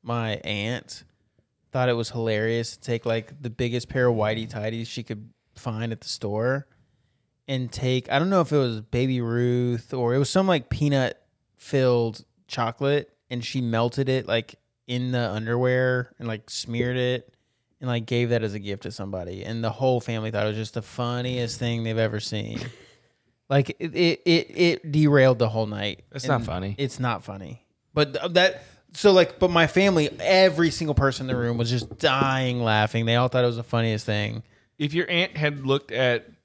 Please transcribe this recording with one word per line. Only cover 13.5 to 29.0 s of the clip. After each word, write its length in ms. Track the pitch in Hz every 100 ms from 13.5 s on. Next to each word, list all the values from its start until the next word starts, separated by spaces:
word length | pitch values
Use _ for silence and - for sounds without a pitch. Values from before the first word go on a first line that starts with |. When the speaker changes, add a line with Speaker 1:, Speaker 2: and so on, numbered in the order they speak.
| 135
Speaker 1:
melted 460 | 120 113 120 120 131
it, 180 | 131 -
like, 280 | 113 113 - _ _ -
in 240 | 123 127
the 180 | 123 117
underwear 800 | 104 113 120 127 127 127 127 123 _
and, 80 | 120
like, 220 | 110 -
smeared 480 | - - 117 120 127
it 360 | 123 127 - _ _ _ _ _
and, 80 | 127
like, 160 | 120 110
gave 240 | 120 120
that 140 | 117
as 100 | 110
a 60 | 104
gift 240 | 101 98
to 80 | -
somebody. 520 | - 98 95 87 95
And 200 | 95 113
the 80 | 113
whole 280 | - 131 127
family 320 | - 113 110
thought 140 | 107 107
it 40 |
was 80 | 107
just 180 | 110 -
the 60 |
funniest 760 | 107 - 120 123 123 127 117 -
thing 240 | 120 117
they've 140 | 113 110
ever 220 | 110 110
seen. 400 | - 107 107 113 120
<laughs> 40 | - - _ _ _ _ _ _
Like, 200 | 139 135 -
it, 160 | 170 -
it, 260 | 170 160 -
it, 260 | 170 - -
it 340 | 170 165 160
derailed 460 | 151 151 143 131 120
the 100 | 117
whole 180 | 110 110
night. 360 | 104 101 104 -
Speaker 2:
That's 160 | 139 127
not 80 | 131
Speaker 1:
And 80 | 117
Speaker 2:
funny. 300 | 85 98 107
Speaker 1:
it's 220 | 139 -
not 240 | 127 107
funny. 400 | - 98 87 123 _ _ _
But 200 | - 147
th-, 200 | 127 180
that, 300 | 175 185 185 - _ _
so, 180 | -